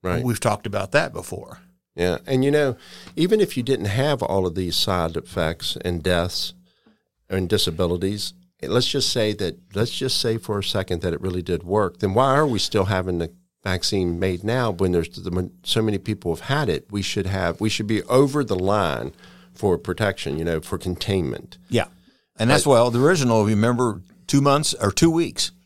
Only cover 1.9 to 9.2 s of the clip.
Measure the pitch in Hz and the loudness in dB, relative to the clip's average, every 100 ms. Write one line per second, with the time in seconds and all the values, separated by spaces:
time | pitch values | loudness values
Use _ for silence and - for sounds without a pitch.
1.9 | - 90 87 - 131 135 147 143 113 - | -2 -2 -2 -2 0 2 2 2 -2 -10
2.9 | - - - 175 220 196 - 117 135 101 | -20 -16 -2 2 2 2 -2 -2 -2 0
3.9 | 104 139 139 - 98 92 85 92 82 - | 0 0 0 0 0 0 -2 -2 -2 0
4.9 | 90 82 82 - - 80 85 - - 90 | 0 0 -4 -8 -2 -2 -2 -8 -6 -4
5.9 | 87 87 87 87 - - - _ _ _ | -2 0 0 0 -4 -8 -10 _ _ _
6.9 | _ _ _ _ 95 92 104 - 82 90 | _ _ _ _ -4 0 0 0 0 0
7.9 | 87 95 104 - - _ _ - 113 127 | 0 -2 -4 -8 -12 _ _ -2 0 0
8.9 | 143 127 127 | 0 0 0